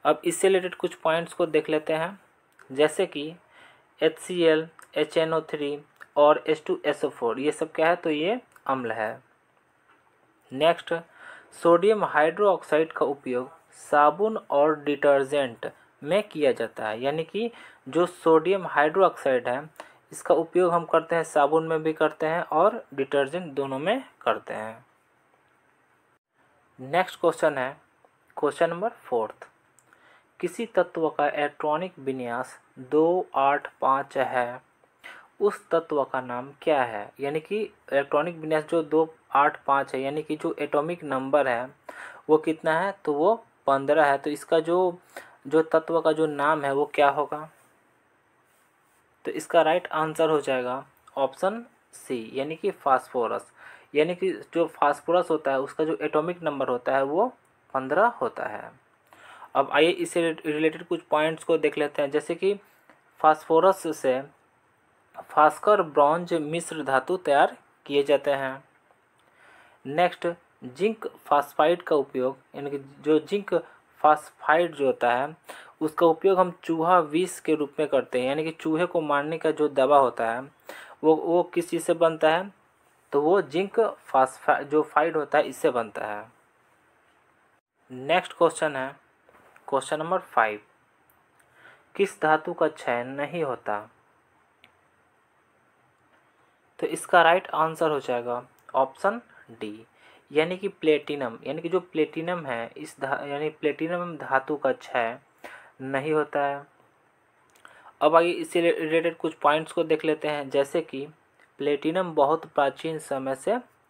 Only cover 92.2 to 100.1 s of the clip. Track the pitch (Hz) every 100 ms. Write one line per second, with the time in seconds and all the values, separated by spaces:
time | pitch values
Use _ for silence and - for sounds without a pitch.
92.2 | 156 156 156 170 156 156 - 120 123 139
93.2 | 147 170 147 120 - 104 107 _ _ _
94.2 | _ _ _ _ _ _ _ _ _ _
95.2 | _ _ _ _ _ _ _ _ _ _
96.2 | _ _ _ _ _ _ 151 160 - 180
97.2 | 160 180 - 151 160 160 160 147 131 123
98.2 | 120 120 127 _ - 135 131 - 196 233
99.2 | _ - - 113 107 107 113 _ -